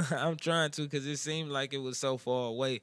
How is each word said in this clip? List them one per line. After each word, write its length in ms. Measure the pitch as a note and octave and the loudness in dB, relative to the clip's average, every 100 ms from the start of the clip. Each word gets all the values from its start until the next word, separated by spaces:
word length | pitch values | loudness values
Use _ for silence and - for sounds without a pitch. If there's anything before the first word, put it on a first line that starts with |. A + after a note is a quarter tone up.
| D3 | 4
I'm 240 | C#3+ D#3 D#3+ | 2 2 0
trying 340 | E3 E3 D#3 | 2 2 2
to 140 | C#3+ D3 | 0 -2
'cause 160 | D3 | -2
it 120 | C3+ C#3+ | -2 -4
seemed 340 | D#3 D#3 D#3 | -2 -2 -2
like 220 | C#3 C3+ | -2 -2
it 40 | C3+ | -2
was 200 | B2+ B2 | -4 0
so 180 | C3+ C3 | 0 0
far 320 | - B2+ A#2+ | 2 0 0
away. 320 | A#2 C3 B2 | 0 0 0